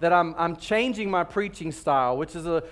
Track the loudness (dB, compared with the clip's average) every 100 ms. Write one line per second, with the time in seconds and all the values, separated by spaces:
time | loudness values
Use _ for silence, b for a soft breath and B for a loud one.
0 | 4 4 4 0 -2 -4 0 0 2 -2
1 | 0 0 0 -2 -4 -6 -8 -4 0 2
2 | 2 0 -4 -6 -2 -2 -4